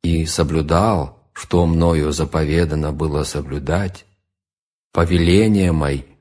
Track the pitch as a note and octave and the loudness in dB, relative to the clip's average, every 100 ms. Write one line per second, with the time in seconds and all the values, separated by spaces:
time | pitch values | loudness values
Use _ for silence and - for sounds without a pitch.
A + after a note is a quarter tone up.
0 | F2 E2 D#2+ - D2+ D#2 D2 E2 A2 F#2+ | 0 0 0 -2 0 0 0 2 2 0
1 | C#2+ - _ - - F2 E2+ E2 E2+ D#2+ | -4 -12 _ -18 -2 0 2 2 2 2
2 | D2+ D2+ D2 D#2+ D2+ D#2+ E2+ D#2 D2+ D2 | 0 -2 -2 -2 0 0 0 -2 -4 -4
3 | D#2+ D2 C#2 D2 C2 C#2 C2+ E2+ G2 F#2 | -4 -2 -4 -6 -8 -8 -4 -4 -4 -10
4 | _ _ _ _ _ _ _ _ _ - | _ _ _ _ _ _ _ _ _ -2
5 | E2+ F2 E2+ F#2+ A2 G2+ F#2 D#2+ D2 C#2 | 2 2 4 4 4 2 2 0 -2 -4
6 | - _ | -8 _